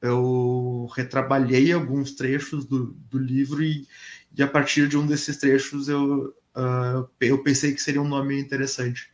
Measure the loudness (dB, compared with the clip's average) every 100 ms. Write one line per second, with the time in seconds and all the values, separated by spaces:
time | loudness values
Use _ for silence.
0 | -2 2 2 2 0 0 -2 -4 -6 -6
1 | -2 -2 0 2 4 4 4 4 0 -2
2 | -4 -4 -2 -2 -4 -6 -2 -2 -2 -8
3 | -8 -4 0 0 0 0 0 -2 -6 -20
4 | -20 -20 _ 0 2 4 2 2 2 2
5 | 2 0 -2 0 4 4 2 -6 -2 0
6 | 2 0 -4 -12 _ -4 -2 0 0 -2
7 | -4 -2 2 2 2 2 0 -2 -2 0
8 | 0 -2 -2 -2 -4 -4 -4 -2 -4 -6
9 | -12